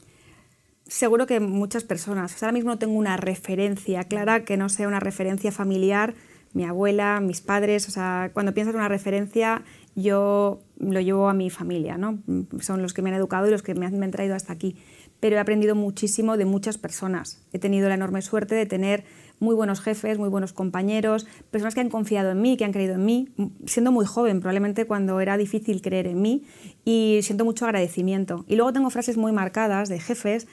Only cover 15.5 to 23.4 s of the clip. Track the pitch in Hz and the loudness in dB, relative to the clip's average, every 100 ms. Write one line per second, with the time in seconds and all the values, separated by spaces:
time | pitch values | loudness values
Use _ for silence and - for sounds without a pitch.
15.5 | 214 208 208 202 196 208 214 220 220 190 | 2 4 2 0 -2 -2 0 2 2 2
16.5 | 196 208 214 - - 190 180 - - _ | 2 0 -4 -6 -6 -4 -4 -6 -16 _
17.5 | 185 196 196 196 190 190 190 190 214 208 | -4 0 2 2 2 0 -4 -2 -2 0
18.5 | 220 208 190 196 202 - - - _ 220 | 0 0 0 0 0 -4 -20 -20 _ 2
19.5 | 226 214 196 220 214 214 214 202 196 190 | 2 2 0 -2 -4 -2 -2 0 -2 -2
20.5 | 190 185 185 196 214 220 220 220 - - | -4 -4 -2 0 0 2 0 -4 -16 -6
21.5 | 220 214 220 240 220 214 208 190 185 240 | -4 -2 -2 -2 -2 0 0 2 2 2
22.5 | 254 208 196 190 185 202 240 262 - | 2 0 0 0 0 2 2 0 -4